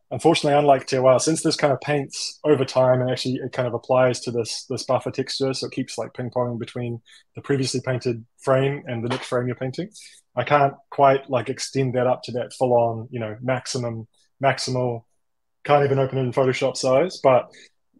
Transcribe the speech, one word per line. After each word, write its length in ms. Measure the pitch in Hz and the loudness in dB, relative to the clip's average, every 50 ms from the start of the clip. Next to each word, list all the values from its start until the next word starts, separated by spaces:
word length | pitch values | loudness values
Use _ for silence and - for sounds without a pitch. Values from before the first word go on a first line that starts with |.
| _ _ | _ _
unfortunately, 480 | 123 110 - 160 165 - - 147 143 147 | -8 2 4 4 4 4 2 2 2 4
unlike 280 | 147 143 135 131 - | 6 6 4 4 2
Te 100 | - 139 | -2 0
Wā, 220 | 127 127 131 127 120 | 4 6 6 6 6
since 240 | - 156 160 - | 4 0 0 0
this 140 | - 160 147 | 0 -2 0
kind 160 | - 156 147 | 2 2 0
of 80 | 131 - | 0 0
paints 600 | - 147 147 143 139 - - - - - - - - | -2 -2 -2 -2 -2 -4 -8 -10 -10 -10 -10 -4 2
over 180 | 151 151 127 | 2 4 4
time 380 | 131 - - 127 127 127 127 127 | 2 0 2 4 4 4 4 2
and 100 | 123 127 | 2 -2
actually 260 | 127 - - 131 127 | -2 -2 -2 -4 -4
it 160 | 135 135 120 | -4 -6 -6
kind 140 | - - 123 | -4 -4 -2
of 60 | 120 | -2
applies 480 | 113 113 - - 131 127 127 127 120 - | -4 -6 -2 2 4 4 4 4 2 -2
to 100 | - 127 | -6 -4
this, 360 | 113 120 110 - - - - - | -4 -4 -4 -4 -8 -10 -8 -8
this 140 | 127 113 | -8 -8
buffer 280 | - - 127 117 - 127 | -2 -2 -2 -2 -2 -4
texture, 440 | - - 135 - - - 135 135 135 | -6 -6 -6 -6 -4 -4 -4 -4 -2
so 120 | - 127 | -4 -8
it 60 | 117 | -8
keeps, 240 | - 139 127 - - | -6 -8 -8 -6 -8
like, 160 | - 113 113 | -8 -10 -8
ping-ponging 460 | - - 127 117 - 127 123 120 120 107 | -8 -10 -10 -6 -4 -2 -2 -2 -4 -8
between 420 | 113 - - 127 120 120 120 113 - _ - - _ _ _ | -10 -10 -8 -8 -8 -8 -8 -10 -14 _ -20 -20 _ _ _
the 60 | - | -12
previously 400 | - - 143 131 131 127 - 127 | -2 -2 0 0 0 -2 -4 -4
painted 420 | - 131 127 120 - 131 117 113 113 _ _ _ | -2 -2 -4 -2 -2 -4 -6 -6 -10 _ _ _
frame 440 | - 135 131 131 135 139 143 143 - | 0 2 2 2 2 0 -2 -4 -8
and 160 | 131 123 113 | -8 -6 -6
the 60 | 110 120 | -4 -4
next 200 | 127 131 - - | -4 -6 -4 -4
frame 180 | 131 123 123 | -4 -2 -2
you're 100 | 127 143 | -4 -4
painting, 320 | - 131 131 127 - 175 220 - - - - - - _ _ _ | -4 -6 -6 -6 -8 -10 -10 -12 -20 -20 -20 -20 -20 _ _ _
I 100 | 120 127 | -6 0
can't 300 | - 147 147 139 139 - - _ _ | 2 4 4 4 2 0 -6 _ _
quite, 400 | - - 139 135 135 139 - - | 2 4 6 6 6 4 0 -2
like, 180 | 135 120 107 135 | -4 -2 -2 -4
extend 460 | 123 - - - - 135 135 127 117 | -6 -8 -10 -6 -4 -2 -2 0 0
that 120 | 127 123 | 0 0
up 160 | 123 123 - - | 0 0 -2 -4
to 80 | - | -8
that 200 | 117 123 117 127 | -8 -6 -8 -8
full-on, 560 | - - 135 127 123 120 117 117 113 113 110 - | -4 -2 0 2 4 4 2 2 -2 -6 -10 -10
you 80 | 127 117 | -8 -8
know, 160 | 113 107 104 123 | -8 -8 -8 -6
maximum, 640 | 123 127 131 131 - - - 127 117 117 113 113 110 - _ _ _ _ _ _ 135 | -4 -4 -4 -4 -4 -6 -6 -4 -4 -6 -6 -8 -12 -16 _ _ _ _ _ _ 0
maximal, 600 | 135 131 - - 131 131 127 127 123 117 113 - _ _ _ _ _ _ _ _ _ _ _ - | 0 0 0 -4 -4 -2 -2 -2 -2 -4 -6 -10 _ _ _ _ _ _ _ _ _ _ _ 2
can't 220 | - 147 147 143 | 2 4 4 4
even 140 | 131 139 135 | 2 2 0
open 180 | 135 127 131 135 | 0 0 -2 -2
it 60 | 131 | -4
in 80 | 123 | -2
Photoshop 440 | 117 143 131 131 127 - 139 127 127 | 0 0 2 2 0 0 -2 -2 -2
size, 420 | - - 127 131 139 170 190 - - | -2 0 2 2 2 2 0 -4 2
but, 280 | - 135 127 120 - - - - - _ _ _ _ _ _ | 4 4 4 4 2 -2 -12 -20 -20 _ _ _ _ _ _